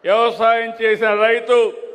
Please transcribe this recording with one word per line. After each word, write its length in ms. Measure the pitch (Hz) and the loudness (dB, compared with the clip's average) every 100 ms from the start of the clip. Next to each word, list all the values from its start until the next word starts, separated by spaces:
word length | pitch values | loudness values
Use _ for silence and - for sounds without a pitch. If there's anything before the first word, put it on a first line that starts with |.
వ్యవసాయం 680 | 170 214 233 220 226 233 226 226 | 0 0 0 0 0 0 -2 -4
చేసిన 320 | 220 214 220 | -2 0 0
రైతు 580 | 208 220 233 233 240 214 - - | 2 2 0 2 2 2 -4 -14